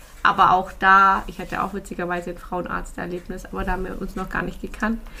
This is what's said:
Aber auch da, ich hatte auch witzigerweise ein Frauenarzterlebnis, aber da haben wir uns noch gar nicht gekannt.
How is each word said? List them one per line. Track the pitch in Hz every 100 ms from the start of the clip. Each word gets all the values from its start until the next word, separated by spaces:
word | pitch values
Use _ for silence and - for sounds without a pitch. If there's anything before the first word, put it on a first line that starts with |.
| - -
Aber | - 190 180
auch | 185 185 -
da, | 190 196 196 196 -
ich | 170
hatte | 180 185
auch | 196
witzigerweise | 196 196 180 175 180 175
ein | 175
Frauenarzterlebnis, | - 180 175 180 - - 180 180 - 185 -
aber | 190
da | 190
haben | 185 185
wir | -
uns | 190 -
noch | 190
gar | -
nicht | 175 -
gekannt. | 196 - 220 226 - -